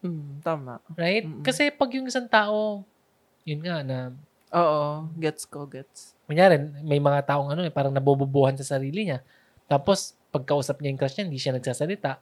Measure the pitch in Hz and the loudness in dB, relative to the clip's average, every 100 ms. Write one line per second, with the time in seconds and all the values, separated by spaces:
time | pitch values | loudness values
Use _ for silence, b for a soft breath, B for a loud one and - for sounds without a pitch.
0 | 185 165 147 143 160 156 131 120 _ 160 | -6 -8 -10 -10 -6 -6 -6 -16 _ -4
1 | 170 202 160 156 147 262 294 285 269 262 | 0 0 -4 -6 -4 2 0 2 -2 -2
2 | 262 254 240 220 208 214 214 202 196 _ | -4 -6 2 2 4 0 -2 -4 -12 _
3 | _ _ _ _ - 151 170 165 139 127 | _ _ _ _ -8 -8 -4 -6 -4 -6
4 | 127 127 147 _ _ 165 170 151 147 151 | -6 -12 -20 _ _ 2 4 4 0 -4
5 | 160 165 160 156 - 143 143 131 135 - | -8 -2 -2 -4 -12 -12 -12 -12 -16 -20
6 | - _ _ 156 190 160 147 147 151 143 | -20 _ _ 6 8 8 2 -8 0 2
7 | 143 143 139 143 139 151 175 147 139 135 | 4 2 2 0 0 -2 -2 0 0 2
8 | 135 139 135 139 135 135 135 139 135 165 | 4 4 4 4 4 2 -4 -4 -4 -4
9 | 208 131 - b b b _ 143 139 196 | -4 -6 -8 b b b _ 0 4 0
10 | - _ _ 147 127 143 135 139 143 135 | 0 _ _ -8 0 -2 0 -4 -4 -2
11 | 139 135 196 135 139 127 131 120 151 202 | -4 -2 -6 -4 -4 -4 -4 -4 -4 -4
12 | 151 131 | -6 -8